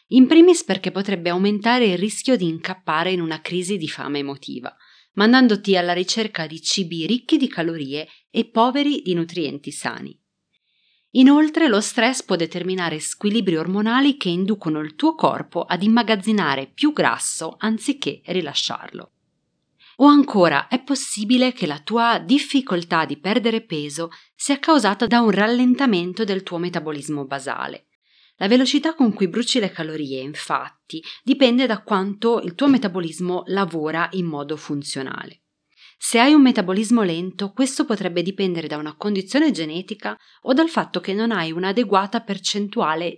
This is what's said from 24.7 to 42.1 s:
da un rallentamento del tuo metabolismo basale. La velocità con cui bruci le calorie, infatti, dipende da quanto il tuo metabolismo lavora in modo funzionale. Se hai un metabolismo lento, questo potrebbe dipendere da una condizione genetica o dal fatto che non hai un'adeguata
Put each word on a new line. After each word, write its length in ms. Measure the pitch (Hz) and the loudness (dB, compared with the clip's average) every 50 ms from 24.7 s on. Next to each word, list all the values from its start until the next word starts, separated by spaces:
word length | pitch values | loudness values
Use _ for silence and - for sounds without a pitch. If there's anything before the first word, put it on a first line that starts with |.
| 320 277 208 190 202 - 240 | 4 4 4 2 0 0 0
da 160 | 190 240 240 | 2 2 4
un 80 | 233 214 | 4 4
rallentamento 920 | 185 190 208 220 240 247 254 247 247 - 277 247 202 175 175 180 180 - 226 | 4 4 2 2 2 4 4 4 4 4 4 2 2 2 0 -2 -4 -4 -4
del 180 | 202 196 190 | -2 -2 -4
tuo 160 | 190 - 180 | -6 -6 -6
metabolismo 680 | 165 175 180 175 170 151 156 151 143 143 147 151 143 139 | -4 -4 -4 -4 -4 -6 -6 -8 -8 -8 -8 -6 -6 -6
basale. 640 | 135 139 139 131 135 120 - 65 69 - - _ _ _ _ _ _ _ _ _ _ _ | -6 -8 -8 -6 -6 -6 -6 -8 -8 -10 -12 _ _ _ _ _ _ _ _ _ _ _
La 100 | - 185 | -4 0
velocità 480 | 196 240 254 269 254 - 285 294 320 320 | 4 4 4 4 4 2 0 0 0 0
con 180 | 320 254 220 196 | 2 2 2 2
cui 140 | - 196 | 0 -2
bruci 320 | 170 175 220 247 - - 247 | -2 -2 -2 -2 0 0 0
le 100 | 202 180 | -2 -2
calorie, 500 | - - 156 156 156 151 147 135 135 131 | -4 -8 -10 -8 -8 -8 -8 -8 -8 -8
infatti, 800 | 131 143 151 - - - 151 131 131 - _ _ _ - - 160 - - - - - | -10 -10 -12 -12 -8 -4 -4 -4 -6 -8 _ _ _ -14 -14 -14 -14 -14 -18 -8 0
dipende 440 | 233 277 - 269 240 240 247 269 | 0 2 4 4 4 4 4 2
da 160 | 247 214 202 - | 0 -2 -4 -4
quanto 580 | - 214 185 190 202 196 208 226 233 233 208 | -2 -2 -2 -2 -2 -6 -2 0 0 0 0
il 140 | - 180 170 | -2 -4 -4
tuo 120 | - 277 | 0 2
metabolismo 760 | 285 269 214 196 196 170 185 170 160 160 - 180 175 185 180 - | 4 4 4 2 0 -4 -4 -6 -6 -6 -6 -6 -4 -4 -6 -6
lavora 640 | - 185 196 196 165 165 160 151 156 156 165 175 165 185 | -4 -2 -2 -2 -2 -4 -6 -4 -4 -4 -4 -4 -4 -4
in 120 | 190 175 | -4 -4
modo 320 | 165 151 143 143 143 156 | -4 -4 -6 -6 -8 -8
funzionale. 800 | 151 - - 147 143 147 - - 139 131 131 - - - - - _ _ _ _ _ _ _ _ _ - - _ | -10 -8 -8 -8 -6 -6 -8 -8 -8 -8 -10 -10 -12 -14 -14 -18 _ _ _ _ _ _ _ _ _ -20 -20 _
Se 240 | - - - - 226 | -10 -6 0 2 4
hai 140 | 240 285 302 | 6 8 8
un 80 | 302 | 8
metabolismo 600 | 269 254 - 220 185 185 190 202 226 208 240 233 | 8 6 6 2 0 0 0 -2 0 2 2 2
lento, 520 | 208 175 160 170 180 190 185 - 202 196 - | 2 0 -2 -2 -6 -8 -8 -8 -8 -6 -2
questo 320 | - 269 254 - - 285 | -2 -2 -2 0 -4 -2
potrebbe 380 | - 214 196 185 180 175 180 180 | -2 -2 -4 -4 -4 -2 -2 -4
dipendere 440 | 190 190 - 196 185 175 165 156 | -4 -2 -2 -2 -2 -2 -4 -6
da 80 | 151 151 | -8 -8
una 220 | 151 151 151 151 | -8 -8 -10 -10
condizione 540 | - - 208 208 196 196 - - 285 320 302 | -6 -4 -2 -2 -2 -2 0 2 2 2 2
genetica 640 | 190 160 160 151 156 175 185 - 214 - - 208 214 - _ _ _ _ | 2 0 -4 -6 -6 -8 -8 -10 -12 -10 -10 -12 -12 -12 _ _ _ _
o 120 | - - 269 | -2 0 2
dal 140 | 294 320 | 2 2
fatto 320 | 330 - 214 165 - - 180 | 0 0 -2 -4 -2 -4 -6
che 140 | - 196 190 | -4 -4 -4
non 180 | 208 226 233 | -2 -2 -2
hai 220 | 220 185 160 160 160 | -2 -2 -4 -4 -4
un'adeguata 640 | 175 185 190 190 240 247 190 202 190 202 196 | -4 -4 -2 0 0 0 2 2 0 0 0